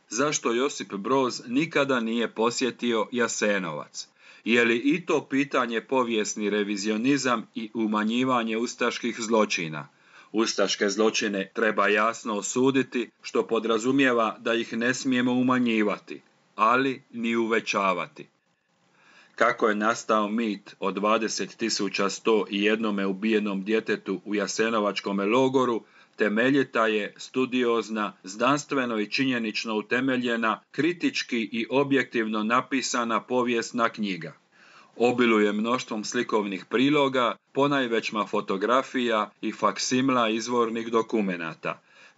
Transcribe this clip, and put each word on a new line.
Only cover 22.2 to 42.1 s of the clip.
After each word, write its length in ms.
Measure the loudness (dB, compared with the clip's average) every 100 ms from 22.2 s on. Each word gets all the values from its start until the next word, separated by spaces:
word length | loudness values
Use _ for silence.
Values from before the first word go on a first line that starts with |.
| 2 2 2
i 140 | 0
jednome 420 | 2 2 0 -2 -2
ubijenom 580 | -2 0 0 0 -4
djetetu 580 | -2 -2 0 -4 -4 -6 -4
u 100 | -4
jasenovačkome 920 | -2 -2 0 0 0 -2 -4 -2 2
logoru, 580 | 4 4 2 0 -2 -6 -20 _ -2
temeljita 720 | 0 2 4 2 2 0 2
je, 260 | 0 -4 -10
studiozna, 960 | -6 -2 0 0 2 0 0 -4 -4 -6
znanstveno 760 | -14 -2 0 0 0 -2 -2 -2
i 100 | -2
činjenično 680 | 0 0 0 -2 -4 -4 -4
utemeljena, 840 | -2 0 0 0 0 0 0 -2 -4
kritički 800 | -2 0 0 -2 -2 -2 -2 -2
i 140 | -4 -2
objektivno 720 | 0 2 2 2 -2 0 -2
napisana 800 | 0 0 0 -2 -2 -2 -2 -2
povijesna 680 | 0 0 0 0 -2 -2 -2
knjiga. 440 | -2 -4 -4 -10 -16 _ _ -20 -20 -20 0
Obiluje 580 | 2 4 4 4 4
mnoštvom 500 | 2 -2 -2 -4 -8
slikovnih 640 | -4 -4 0 -2 -2 -6 -2
priloga, 720 | 2 4 4 2 2 0 -2 _
ponajvećma 720 | 0 2 2 0 0 0 -2 -2
fotografija 1040 | -2 -2 -2 2 2 0 -2 0 0 -2 _
i 100 | -8
faksimila 800 | -2 -2 -2 -2 0 2 2 2
izvornih 640 | 0 -2 0 0 -2 0
dokumenata. 880 | 0 0 0 0 -4 -8 -8 -8 -8 _ -20 -20